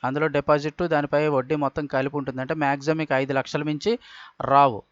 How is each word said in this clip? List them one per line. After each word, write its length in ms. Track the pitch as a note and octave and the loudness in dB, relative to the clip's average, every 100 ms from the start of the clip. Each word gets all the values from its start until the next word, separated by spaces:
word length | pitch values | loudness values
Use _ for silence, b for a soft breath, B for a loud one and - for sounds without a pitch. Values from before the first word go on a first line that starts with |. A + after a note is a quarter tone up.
అందులో 240 | B2+ C#3 D#3 | -4 -2 0
డిపాజిట్, 560 | C#3+ C#3+ D3+ D3 - | 0 2 2 0 -4
దానిపై 440 | F3 D#3 D3 D3 D3+ | -2 0 0 0 2
వడ్డీ 280 | C#3 B2+ D3+ | 0 0 -2
మొత్తం 320 | C#3 - D3 | -2 -4 -4
కలిపి 300 | C3+ C#3 C#3+ | -2 -2 -4
ఉంటుంది. 240 | C#3 B2+ | -6 -6
అంటే, 120 | C3 | -4
మ్యాక్సిమం 440 | D#3+ C#3+ C#3+ C#3 D#3 | -2 0 0 -2 -2
మీకు 160 | D3+ | 0
ఐదు 200 | C3 C3+ | 0 0
లక్షల 300 | C3+ B2+ D3+ | -2 -2 -4
మించి 360 | D3 D3+ G3+ A#3+ B B B B | -4 -2 -2 -2 B B B B
రావు. 380 | - C#3 C#3 G#2+ - | 2 6 6 4 -8